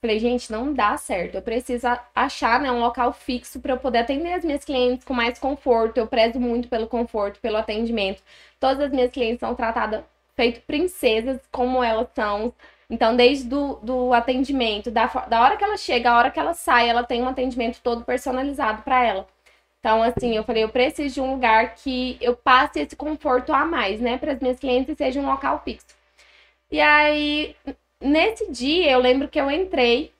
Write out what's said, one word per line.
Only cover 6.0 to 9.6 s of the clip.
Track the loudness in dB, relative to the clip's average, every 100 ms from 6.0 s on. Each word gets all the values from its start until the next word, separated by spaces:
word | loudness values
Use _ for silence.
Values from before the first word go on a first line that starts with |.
| -2
prezo | 2 2 2
muito | -2 -2 -2
pelo | -4 -2
conforto, | -2 -2 -2 -4 -4
pelo | -4 -2
atendimento. | -2 -2 -2 0 -2 -4 _ -20 -20 _
Todas | 0 0
as | 0
minhas | 2 0
clientes | 0 -2 -2
são | -4
tratadas | -4